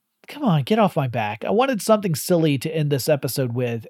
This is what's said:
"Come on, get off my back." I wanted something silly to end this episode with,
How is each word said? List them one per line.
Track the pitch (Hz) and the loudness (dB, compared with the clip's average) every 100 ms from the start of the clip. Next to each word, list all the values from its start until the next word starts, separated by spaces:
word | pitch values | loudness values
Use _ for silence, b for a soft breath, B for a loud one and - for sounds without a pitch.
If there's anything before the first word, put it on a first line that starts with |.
| _ _ - | _ _ -18
"Come | 285 | -4
on, | 269 156 | 0 2
get | 127 220 | 2 2
off | 202 160 | 2 2
my | 135 | -2
back." | 120 104 107 - | -2 -4 -4 -2
I | |
wanted | 202 269 220 | 0 2 0
something | - 214 196 | 2 2 2
silly | 143 - 175 160 139 | -2 0 2 2 0
to | 160 160 | -2 -2
end | 147 | 0
this | 139 160 | 0 2
episode | 143 135 143 127 | 0 0 -2 -2
with, | 120 120 117 - | -2 -2 -4 -6